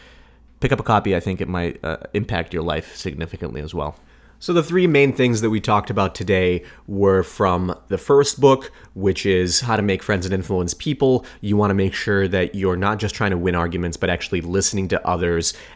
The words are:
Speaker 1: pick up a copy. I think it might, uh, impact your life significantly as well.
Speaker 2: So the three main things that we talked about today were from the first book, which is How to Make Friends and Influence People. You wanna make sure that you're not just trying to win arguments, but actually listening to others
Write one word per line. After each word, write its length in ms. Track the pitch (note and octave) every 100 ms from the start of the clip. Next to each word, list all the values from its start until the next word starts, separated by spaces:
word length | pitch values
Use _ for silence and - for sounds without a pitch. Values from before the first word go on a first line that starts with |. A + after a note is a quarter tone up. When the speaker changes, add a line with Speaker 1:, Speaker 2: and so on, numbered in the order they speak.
| - - - _ - -
Speaker 1:
pick 140 | B2
up 60 | B2+
a 20 |
copy. 320 | - G#2+ G#2 F2+
I 60 |
think 180 | G#2 F#2
it 80 | E2+
might, 320 | F2+ E2+ - D#2
uh, 120 | - -
impact 400 | G2+ - F2 D#2+
your 100 | E2+
life 340 | E2 D#2 - -
significantly 640 | F#2 D2 E2 - D#2+ B1
as 120 | D2+
well. 220 | E2+ D2 - - - - -
Speaker 2:
So 120 | -
the 100 | E3+
three 240 | D3+ F3+ F3+
main 240 | C#3+ C#3
things 300 | C3 B2+ A2
that 80 | A2+
we 100 | G#2+
talked 300 | B2+ G#2 -
about 260 | A2 F#2+ -
today 480 | F#2+ F#2+ F2+ F2+ - - -
were 360 | G2 G2 F#2+
from 540 | F2+ - F#2+ F2+ F2+ - -
the 80 | F#2
first 420 | - C#3 C3+ -
book, 320 | C#3 C3 - - -
which 320 | F#2+ F#2+ F2+ G2+
is 340 | F#2 F2+ -
How 160 | A#2+ A2
to 60 |
Make 200 | G2+ F#2+
Friends 220 | - G2 F#2
and 80 |
Influence 400 | F#2+ F#2 F#2 F2
People. 520 | - D#3 C3+ C3+ B2 - -
You 160 | G#2 G#2
wanna 160 | G#2
make 200 | G2 F#2+
sure 320 | - - G2 F#2+
that 260 | F#2 F2+ G2+
you're 220 | F#2+ F2+
not 220 | G2+ G#2+
just 140 | G#2+
trying 180 | - G#2
to 60 | F2+
win 160 | F2+
arguments, 440 | F2 E2+ F2 F2 D#2+
but 120 | F2+
actually 300 | F2 - F2+
listening 480 | E2+ F#2+ F2+ G2+ F#2
to 180 | F#2 E2+
others 480 | F2+ F2 E2+ E2 - -